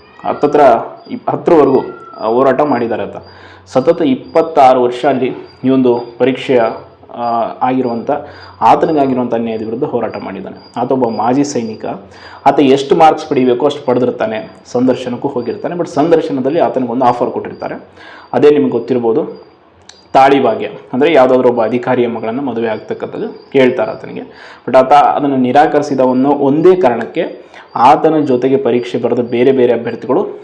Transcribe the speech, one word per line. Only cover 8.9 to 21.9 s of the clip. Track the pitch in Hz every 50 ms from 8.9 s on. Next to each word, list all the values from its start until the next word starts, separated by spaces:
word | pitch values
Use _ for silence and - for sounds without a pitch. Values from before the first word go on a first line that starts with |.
| 160 147 139 135 127 123 123 117 117
ಅನ್ಯಾಯದ | 117 117 113 113 110 110
ವಿರುದ್ಧ | 110 113 120 147
ಹೋರಾಟ | 127 - 120 113 104 101
ಮಾಡಿದ್ದಾನೆ. | 104 - 104 98 95 95 - - - - - -
ಆತ | 120 120 123
ಒಬ್ಬ | 135 127 127 113
ಮಾಜಿ | 113 107 107 120 127 143 139
ಸೈನಿಕ. | - - 123 113 110 107 - - - - - - - - - - - - - -
ಆತ | 131 147 151
ಎಷ್ಟು | 147 131 131 139 - - 196
ಮಾರ್ಕ್ಸ್ | 170 160 156 156 - - -
ಪಡಿಬೇಕು | 147 135 127 127 123 - 151
ಅಷ್ಟು | 143 - - -
ಪಡೆದಿರ್ತಾನೆ, | - 123 123 123 123 - - 110 110 110 107 - - - - -
ಸಂದರ್ಶನಕ್ಕೂ | - - 123 127 127 123 117 - 127 123 117 -
ಹೋಗಿರ್ತಾನೆ. | 139 - 123 120 117 104 - - - 175
But | 175 165 -
ಸಂದರ್ಶನದಲ್ಲಿ | - 147 147 170 165 160 151 156 143 135 123 135 156 170
ಆತನಿಗೊಂದು | 143 - - 135 127 117 117 127 131
ಆಫರ್ | 120 123 - 131 110
ಕೊಟ್ಟಿರ್ತಾರೆ. | - 104 - 95 95 - - - - - - - - - - - - - - - -
ಅದೇ | 127 139 147
ನಿಮಗೆ | 147 143 131 127
ಗೊತ್ತಿರ್ಬೋದು, | 120 117 - - 131 123 117 113 110 151 175 - - - - _ _ _ _ _ _ _ _ _ - _ _ _ -
ತಾಳಿ | 135 131 135 139 139 123
ಭಾಗ್ಯ, | 113 110 101 107 - - - - - -
ಅಂದರೆ | 127 143 170 160
ಯಾವುದಾದ್ರೂ | 135 127 127 131 127 123 123
ಒಬ್ಬ | 120 120 110
ಅಧಿಕಾರಿಯ | 107 127 123 - 131